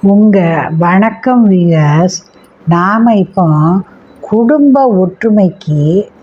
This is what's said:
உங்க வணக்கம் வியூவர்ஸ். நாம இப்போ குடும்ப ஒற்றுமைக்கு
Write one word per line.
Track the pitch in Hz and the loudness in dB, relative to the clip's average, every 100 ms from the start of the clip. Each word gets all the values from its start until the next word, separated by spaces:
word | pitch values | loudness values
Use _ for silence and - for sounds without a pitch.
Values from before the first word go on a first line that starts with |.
உங்க | 196 202 214 196 170 160 - 160 | 2 2 2 2 0 -2 -4 -2
வணக்கம் | 170 190 220 226 - 247 220 | 0 0 0 -2 -2 0 2
வியூவர்ஸ். | 185 175 160 151 147 185 - _ _ _ _ - | 2 2 0 0 0 -2 -4 _ _ _ _ -4
நாம | 170 185 220 233 | -2 0 0 0
இப்போ | 214 185 - 170 151 156 185 185 - - - | 0 -2 -2 0 0 0 -2 -4 -18 -20 -20
குடும்ப | - 214 233 302 285 269 269 | -6 -2 0 2 2 2 2
ஒற்றுமைக்கு | 196 185 185 226 214 185 - - 151 151 180 208 - | 0 -2 -2 -2 0 0 -2 -6 -2 0 -2 -4 -14